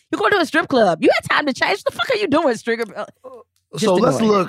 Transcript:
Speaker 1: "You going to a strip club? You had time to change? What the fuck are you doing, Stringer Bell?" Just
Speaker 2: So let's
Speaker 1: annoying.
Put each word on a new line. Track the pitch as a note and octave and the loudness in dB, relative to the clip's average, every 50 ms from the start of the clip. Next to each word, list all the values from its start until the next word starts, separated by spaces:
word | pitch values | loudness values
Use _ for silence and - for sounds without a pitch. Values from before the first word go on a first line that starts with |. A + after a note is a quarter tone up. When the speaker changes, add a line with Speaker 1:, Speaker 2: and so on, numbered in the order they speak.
| _ _ | _ _
Speaker 1:
"You | D#4+ - | -6 -2
going | G4+ G4 | 0 2
to | G4+ G4 | 2 2
a | D#4+ | 0
strip | - - D#4+ F4 - | 0 0 -2 -2 0
club? | C#4 A#3+ A3 F#3 E3 D#3+ | 2 2 4 2 2 2
You | A#3+ A#4 F5 | 2 2 2
had | E5 - - | 2 0 -2
time | - - D4 | -2 -2 0
to | C#4+ B3+ | -2 -2
change? | - E4 - - - | -2 -2 -2 -2 -4
What | - | -4
the | C5+ | -6
fuck | - - F5 - | -6 -6 -4 -4
are | B4+ G#4 | -2 -2
you | G#4 D#4+ | -2 0
doing, | B3+ D#4+ E4+ C4+ A3+ - | 0 2 2 0 -2 -2
Stringer | - A#3+ A#3 A3+ A#3 | -4 -6 -4 -4 -6
Bell?" | G3+ C#3 G3+ - - _ _ _ - B3+ A3+ - _ _ _ _ _ - | -8 -10 -12 -14 -14 _ _ _ -20 -20 -20 -20 _ _ _ _ _ -8
Just | D#3 G#3+ | -2 0
Speaker 2:
So | G#3 F3+ | 2 2
let's | F#3 A3+ B3+ C4 A#3 | 4 2 2 2 2
Speaker 1:
annoying. | A3+ G#3+ G#3 G3 F3 | 2 2 2 2 0